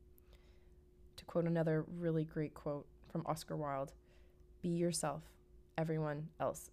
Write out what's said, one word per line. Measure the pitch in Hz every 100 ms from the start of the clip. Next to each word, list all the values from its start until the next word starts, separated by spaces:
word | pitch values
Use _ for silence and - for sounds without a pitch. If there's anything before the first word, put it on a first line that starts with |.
| - - - - - - - - - - - -
To | -
quote | 175 170
another | 165 160 156 156
really | 175 170 160 156
great | 160 151
quote | - - 143 - - -
from | 165 156
Oscar | 156 - 156
Wilde, | 147 139 139 - - - - - - -
"Be | 175
yourself. | 170 175 170 156 147 - - - - - -
Everyone | 160 156 151 147 160 -
else | 135 - -